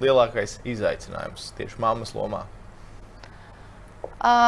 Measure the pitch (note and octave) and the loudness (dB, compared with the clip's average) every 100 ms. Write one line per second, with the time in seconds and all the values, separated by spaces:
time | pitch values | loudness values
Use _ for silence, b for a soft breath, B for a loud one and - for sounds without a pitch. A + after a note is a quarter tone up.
0 | C3+ C3 A#2 A2+ G#2 - A#2+ A2+ F#2 C#2+ | 4 6 4 2 -4 -6 -8 -2 0 -2
1 | - - - - - - - - A2+ A2+ | -6 -10 -10 -12 -14 -10 -10 -2 0 0
2 | G#2+ G#2+ G#2 G2+ - - - - - - | -4 -6 -4 -6 -10 -16 -20 -20 -18 -18
3 | - - B B B B B B B - | -18 -18 B B B B B B B -16
4 | - - A#3+ A#3+ | -14 0 4 6